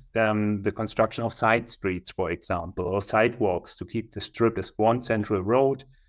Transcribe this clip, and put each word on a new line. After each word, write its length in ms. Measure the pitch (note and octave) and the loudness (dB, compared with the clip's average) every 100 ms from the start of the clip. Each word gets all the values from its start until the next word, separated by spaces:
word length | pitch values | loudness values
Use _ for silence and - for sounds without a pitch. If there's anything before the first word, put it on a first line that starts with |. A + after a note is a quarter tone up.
| - A2+ | -6 0
um, 460 | A2 G#2+ G#2 G2+ | 2 2 0 0
the 100 | G2+ | -2
construction 520 | G#2+ G#2+ - A2 - | -4 -4 0 0 0
of 80 | A2+ | -6
side 380 | - A2+ A#2 - | 0 2 2 0
streets, 420 | - G2 F2+ - | -6 -4 -4 -6
for 200 | - E2+ | -4 -2
example, 540 | F2 - F2 E2 F#2 F2+ | -2 -4 -4 -4 -6 -2
or 160 | G2 | -2
sidewalks 760 | - A2 B2 B2 G2+ E2+ - - | 0 2 2 2 0 0 -4 -14
to 80 | - | -8
keep 260 | A2+ A2 | -6 -8
the 100 | G2+ | -10
Strip 360 | - - A#2 G2+ | -8 0 0 0
as 160 | F2 - | -6 0
one 240 | A2 A#2+ | 2 2
central 400 | - A2 G2+ G2+ | 0 -2 0 -2
road 420 | G2 B2 C3+ C3+ - _ | 2 2 2 0 -8 _